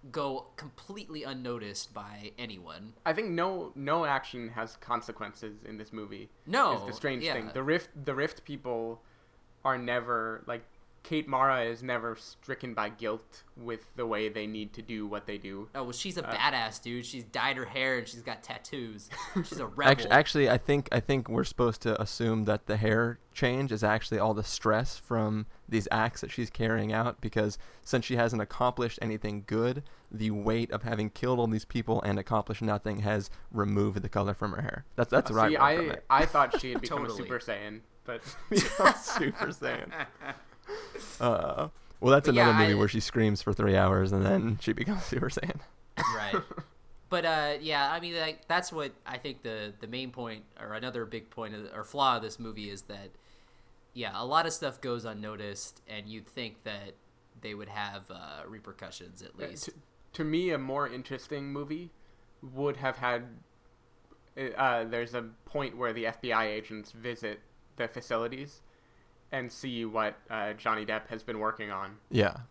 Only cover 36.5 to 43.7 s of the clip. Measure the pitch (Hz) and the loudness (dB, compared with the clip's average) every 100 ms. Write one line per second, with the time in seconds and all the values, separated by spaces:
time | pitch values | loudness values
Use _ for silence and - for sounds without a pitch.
36.5 | - 131 123 123 - 120 107 123 123 117 | 4 -2 -4 -2 -4 -4 -6 -4 -6 -4
37.5 | 101 104 107 113 - - 117 - - - | -6 -6 -12 -16 -20 -10 -10 -10 -12 2
38.5 | 202 - 571 571 - - - - - 214 | 2 2 6 6 6 -2 -2 -2 -2 -6
39.5 | - 127 120 - 165 139 - 135 131 - | -4 -6 -6 -8 -10 -10 -10 -12 -12 -16
40.5 | - - 427 - - - - 120 110 - | -20 -14 -12 -12 -12 -12 -2 2 2 0
41.5 | - 151 - - - 123 139 143 120 165 | -2 -4 -6 -20 0 8 8 8 6 8
42.5 | - - 101 101 110 - - 110 101 - | 8 8 6 4 2 0 4 4 4 2
43.5 | 101 107 | 4 6